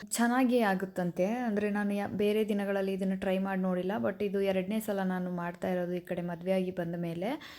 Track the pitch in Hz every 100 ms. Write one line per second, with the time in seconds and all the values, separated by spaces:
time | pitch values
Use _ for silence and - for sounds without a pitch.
0 | 208 - 233 247 254 247 208 190 190 185
1 | 175 175 190 240 240 202 208 208 202 202
2 | 202 185 208 214 214 202 202 196 196 190
3 | 190 190 196 190 196 190 185 180 180 226
4 | 220 196 208 196 196 190 185 220 214 196
5 | 185 180 180 175 170 175 185 180 175 180
6 | 175 175 175 170 180 190 185 180 170 175
7 | 170 170 202 311 -